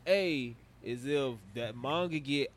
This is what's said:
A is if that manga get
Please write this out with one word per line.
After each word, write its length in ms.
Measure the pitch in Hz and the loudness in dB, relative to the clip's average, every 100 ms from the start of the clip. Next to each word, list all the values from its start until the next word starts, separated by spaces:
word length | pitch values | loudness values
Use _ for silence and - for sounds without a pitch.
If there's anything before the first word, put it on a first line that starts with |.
| - | 2
A 480 | 196 185 147 120 117 - - | 4 4 0 -2 -8 -18 -12
is 220 | - 120 131 | -6 -4 0
if 280 | 147 135 113 95 | 2 2 -2 -8
that 220 | 110 117 120 | -6 -6 -4
manga 440 | 131 160 180 160 | -2 0 0 -2
get 320 | 139 143 131 | 0 0 0